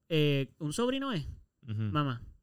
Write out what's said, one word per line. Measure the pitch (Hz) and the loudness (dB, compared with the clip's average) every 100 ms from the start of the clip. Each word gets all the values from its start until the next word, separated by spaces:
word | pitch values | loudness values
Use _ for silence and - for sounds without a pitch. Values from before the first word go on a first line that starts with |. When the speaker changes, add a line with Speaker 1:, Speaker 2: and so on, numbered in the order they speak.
| - | 0
Speaker 1:
eh, | 156 147 139 131 - | 4 4 4 0 -6
un | 147 | -4
sobrino, | 185 240 269 269 | 0 0 0 -2
¿eh? | 185 131 - - _ - | -4 -4 -10 -16 _ -6
Speaker 2:
Ujú. | 107 | -4
Speaker 1:
Mamá. | 107 147 143 123 - - | 0 2 0 -2 -10 -20